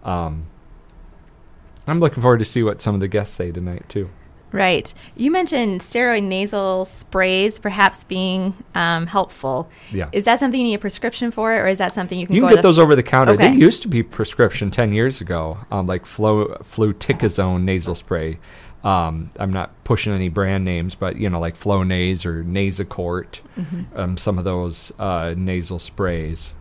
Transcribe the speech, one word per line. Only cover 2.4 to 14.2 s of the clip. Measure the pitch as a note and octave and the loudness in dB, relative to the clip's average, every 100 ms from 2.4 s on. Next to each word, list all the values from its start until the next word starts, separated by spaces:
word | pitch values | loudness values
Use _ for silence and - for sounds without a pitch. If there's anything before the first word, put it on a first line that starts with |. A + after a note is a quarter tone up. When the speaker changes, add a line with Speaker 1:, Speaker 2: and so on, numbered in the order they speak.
Speaker 1:
to | A2 | 4
see | - | 0
what | A2 G2+ | 0 0
some | - | 0
of | G2+ | 0
the | F#2+ | 0
guests | G#2 G#2 - | -2 -4 -6
say | F2 | -6
tonight, | E2+ F2+ F2+ - | -6 -8 -8 -8
too. | G2+ F#2 - - - - | -8 -8 -10 -20 -20 -12
Speaker 2:
Right. | G3 F#3+ F3 - - - - | -2 0 0 -4 -14 -20 -4
You | B3+ | 0
mentioned | F4 F4 C#4+ A3+ F#3 | 0 0 0 0 -2
steroid | - A#3+ B3 A3+ | -4 -2 0 0
nasal | G3+ F#3+ G3+ G#3 G3 F#3 F#3 | 0 -2 -2 -2 -2 -2 -4
sprays | - - F#3+ F#3 F#3 G3+ G#3+ | -8 -6 0 2 2 0 0
perhaps | G#3 G3 G3 - | -6 2 2 2
being, | - F#3 F#3 F#3 F#3 F#3 - - | -6 -4 -2 -2 -2 -6 -8 -2
um, | E3+ E3 E3+ | 0 0 -2
helpful. | G3+ F#3 - C3+ B2+ E3 - - | -2 -2 -4 -4 -4 -6 -14 -10
Speaker 1:
Yeah. | G2+ D#2+ | -6 -4
Speaker 2:
Is | - G#3+ | -2 2
that | A#3 | 2
something | C#4 B3+ | 2 0
you | A#3+ | 0
need | G#3 | -2
a | |
prescription | G3+ - A#3 - A#3+ | -4 -6 -8 -4 -6
for, | A#3 A3 | -2 -2
or | A3+ F#3 | 0 0
is | F#3+ | 0
that | F#3+ | -2
something | - F3+ F3+ | -2 -6 -6
you | F3 | 0
can | F3+ | 4
Speaker 1:
You | |
can | B3+ | 8
Speaker 2:
go | A3 | 8
Speaker 1:
get | |
Speaker 2:
to | |
the | F#3+ | 8
Speaker 1:
those | E3 | 8
over | D#3+ D3 | 8 6
the | |
counter. | A#2+ C3 C3 G#2 | 6 4 6 6
They | F3+ | 6
Speaker 2:
Okay. | C4 | 8
Speaker 1:
used | D#3+ - | 6 6
to | A#3 | -2
be | B2 | 0
prescription | A2 - | -2 -4